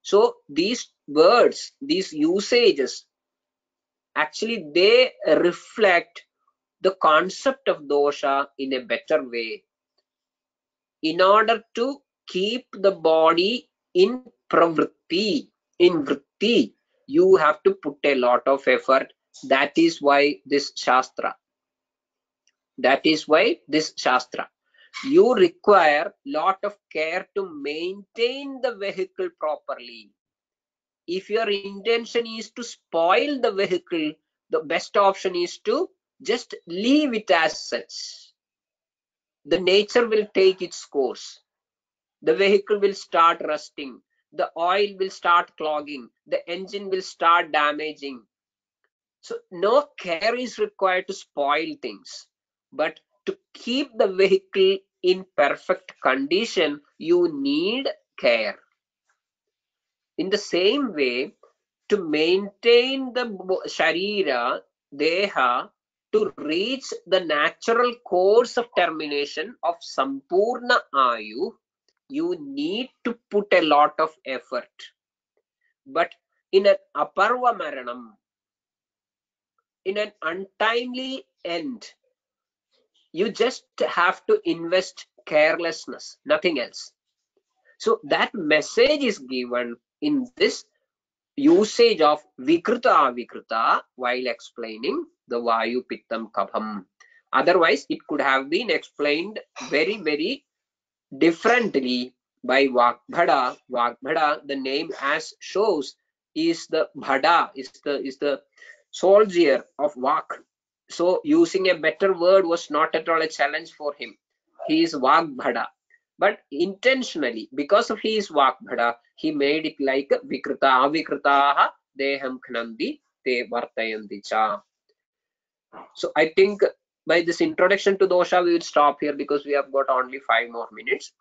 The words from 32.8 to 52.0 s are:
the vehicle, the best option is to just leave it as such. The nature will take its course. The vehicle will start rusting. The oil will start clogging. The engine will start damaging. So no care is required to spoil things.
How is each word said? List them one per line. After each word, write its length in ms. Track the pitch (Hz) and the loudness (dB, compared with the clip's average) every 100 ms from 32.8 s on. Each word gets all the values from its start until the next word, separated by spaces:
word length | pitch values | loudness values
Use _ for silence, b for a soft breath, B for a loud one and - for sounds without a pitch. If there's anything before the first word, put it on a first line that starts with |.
| _ 165 165 214 285 277 | _ 0 2 2 0 -2
the 100 | 233 | -2
vehicle, 640 | 196 196 175 _ 170 151 156 _ _ _ | -2 -2 -4 _ -4 -4 -8 _ _ _
the 100 | 160 | -6
best 360 | 156 - - 214 | -2 -6 -2 2
option 380 | 196 190 190 | 2 2 -4
is 240 | 175 175 - | -4 -4 -6
to 300 | - 254 381 _ _ _ | -2 -2 -2 _ _ _
just 320 | - 240 - - - | -6 -6 -6 -18 -12
leave 440 | 175 226 294 302 | -4 2 2 2
it 160 | 220 214 | -2 0
as 280 | 170 160 156 | 2 2 -2
such. 720 | - 117 - - - - - _ _ _ _ _ _ _ _ _ _ _ | -8 -10 -10 -16 -16 -18 -20 _ _ _ _ _ _ _ _ _ _ _
The 140 | - 165 | -2 0
nature 480 | 180 190 208 247 233 | 4 2 2 0 2
will 220 | 214 208 | 0 0
take 300 | - 190 185 | 4 4 2
its 220 | - - | -8 -12
course. 560 | - 143 127 107 - - _ _ _ _ _ _ _ _ | -8 -4 -4 -4 -16 -20 _ _ _ _ _ _ _ _
The 120 | 156 | -2
vehicle 440 | 170 196 202 - 208 | 2 4 2 2 0
will 160 | 196 | 0
start 480 | 196 - 175 165 165 | -2 -4 2 4 2
rusting. 560 | 156 151 - - 139 113 _ _ _ | -4 -6 -8 -16 -16 -16 _ _ _
The 200 | - - - | -6 -6 -2
oil 380 | 170 196 202 196 | -2 0 -2 -2
will 100 | 190 | -6
start 400 | - 175 175 170 _ | -4 2 2 2 _
clogging. 520 | 156 151 147 147 117 _ _ | -6 -4 -6 -14 -16 _ _
The 200 | 160 - | -6 -6
engine 400 | 180 190 202 196 | -10 -10 -10 -6
will 140 | 185 | -6
start 480 | 185 - 170 170 165 | -6 0 4 4 2
damaging. 720 | 151 147 147 156 151 143 127 110 _ _ _ _ _ _ _ _ _ | 0 0 -2 -8 -10 -14 -14 _ _ _ _ _ _ _ _ _ _
So 160 | - - _ | -14 -14 _
no 380 | 175 196 254 294 - | -4 2 2 0 -12
care 380 | 180 165 214 240 | -8 -2 -2 -2
is 240 | 254 - | -6 -6
required 480 | 208 _ 190 185 185 | -6 _ 0 0 -4
to 60 | |
spoil 600 | 190 - - 139 151 160 147 | -12 -12 -6 -2 -2 -4 -8
things. 460 | 123 98 | -12 -14